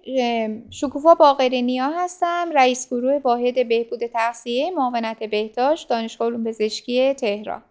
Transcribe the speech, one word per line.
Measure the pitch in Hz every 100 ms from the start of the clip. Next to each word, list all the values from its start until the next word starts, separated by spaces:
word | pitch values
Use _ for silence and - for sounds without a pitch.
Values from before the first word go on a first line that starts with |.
| -
ام، | 262 240 233 220 214 -
شکوفا | - 277 277 311 330
باقر | 302 277 254
نیا | 254 247 254 262
هستم، | 339 359 - 349 349 339
رئیس | 302 254 247 -
گروه | 247 254 285
واحد | 277 240 247 254 233
بهبود | 233 233 233 233
تغذیه | 233 226 240 247 240 320
معاونت | 359 254 240 226 226
بهداشت، | 220 214 220 214 262 320 -
دانشگاه | 233 226 - 233
علوم | 233
پزشکی | 226 226 214 - - 247 262
تهران. | 269 226 208 208 - _